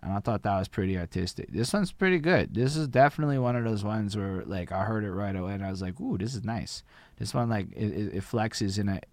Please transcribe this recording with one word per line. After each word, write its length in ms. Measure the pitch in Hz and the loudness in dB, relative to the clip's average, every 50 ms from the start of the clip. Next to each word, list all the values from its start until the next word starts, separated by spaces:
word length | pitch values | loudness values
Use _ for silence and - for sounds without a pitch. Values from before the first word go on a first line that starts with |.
| - | -4
And 100 | - 98 | -4 -2
I 60 | 101 | -2
thought 240 | - - 113 98 - | 0 0 -2 0 0
that 160 | 104 98 95 | 0 2 2
was 100 | 92 - | 0 -2
pretty 300 | - - 95 95 95 90 | -2 0 0 0 0 -2
artistic. 520 | 87 - - 90 90 90 - - - - | -4 -4 -4 -4 -4 -4 -6 -8 -10 -6
This 220 | - 87 117 123 - | -2 -2 0 2 2
one's 180 | 208 196 180 | 0 0 0
pretty 280 | - - 196 190 185 170 | 0 2 4 4 4 4
good. 340 | 147 170 180 127 90 - - | 4 4 4 4 4 2 2
This 240 | 107 123 135 147 | 2 2 2 2
is 100 | 156 156 | 0 -2
definitely 520 | 135 - 123 139 147 - - 151 147 139 135 | 2 6 6 6 6 6 2 0 2 2 2
one 180 | 123 120 123 | 2 2 2
of 80 | 120 117 | 0 0
those 180 | 113 113 104 101 | 0 0 0 0
ones 320 | 104 107 110 107 101 98 | 0 0 0 0 0 0
where, 300 | 107 98 98 95 92 - | -2 -2 -2 -2 -4 -4
like, 260 | - 95 92 87 - | -4 -4 -4 -4 -2
I 140 | 95 95 95 | -2 0 0
heard 200 | 107 113 107 104 | 0 0 0 -2
it 60 | 101 | -2
right 240 | 90 95 101 101 95 | -2 -2 -2 -2 -2
away 200 | 95 90 92 101 | -2 -2 -2 -4
and 100 | 98 98 | -4 -4
I 60 | 95 | -4
was 100 | 95 92 | -4 -4
like, 180 | 95 90 90 - | -4 -6 -4 -4
"Ooh, 200 | - 262 190 95 | -4 -2 -2 -2
this 160 | 95 120 135 | -2 -2 -4
is 100 | 107 - | -4 -4
nice." 380 | 110 113 104 - - - - - - - - - - - | -4 -4 -4 -4 -6 -10 -12 -14 -18 -20 -20 -20 -20 -10
This 160 | - 113 107 - | -8 -8 -2 0
one, 160 | 131 120 117 | 0 0 2
like, 240 | 113 104 92 - - | 0 0 -2 -4 -4
it, 140 | - 110 104 90 | -2 -2 -2 0
it, 220 | 87 107 101 - | -2 -4 -2 -4
it 60 | 95 95 | -6 -6
flexes 540 | - - 113 107 113 - - 110 98 95 104 | -2 0 0 0 0 0 -2 -2 0 0 0
in 120 | 104 101 | 0 0
a, 100 | 98 - - - | 0 -2 -6 -8